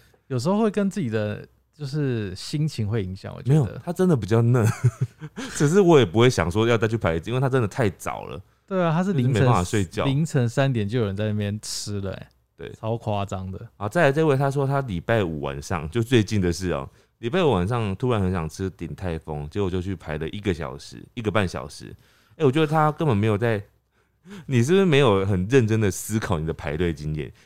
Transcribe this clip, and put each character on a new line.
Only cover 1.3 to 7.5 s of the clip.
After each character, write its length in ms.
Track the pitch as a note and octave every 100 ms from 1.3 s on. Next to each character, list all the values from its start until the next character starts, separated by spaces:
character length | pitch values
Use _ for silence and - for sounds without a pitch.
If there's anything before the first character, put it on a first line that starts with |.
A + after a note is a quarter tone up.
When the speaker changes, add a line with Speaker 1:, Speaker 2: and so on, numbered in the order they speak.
| G2+ - _ _
Speaker 1:
就 120 | - C#3+
是 480 | D3+ C#3 A#2 G2+ F#2
心 300 | - D3+ D#3
情 220 | - G#2
会 160 | A#2
影 100 | F#2
响， 200 | F#2+ - F2
我 60 |
觉 100 | A#2
得。 60 | D3+
Speaker 2:
没 80 | G#2+
有， 80 | -
它 80 | -
真 160 | F3 F#3
的 80 | C#3
比 100 | F#2+
较 160 | A2+
嫩， 240 | A#2 B2 A2 - B2 - -
<laughs> 440 | - D3+ - B3+ -
只 100 | D3
是 140 | F#3+
我 180 | F3 D#3
也 60 | G#2
不 120 | G#2+
会 120 | B2
想 200 | A#2 E2+
说 160 | G#2 A2+
要 120 | A#2
再 100 | A2
去 100 | A2+
排 180 | F#2 E2
一 40 |
次， 100 | D#2
因 40 |
为 80 | B2+
它 80 |
真 120 | C3+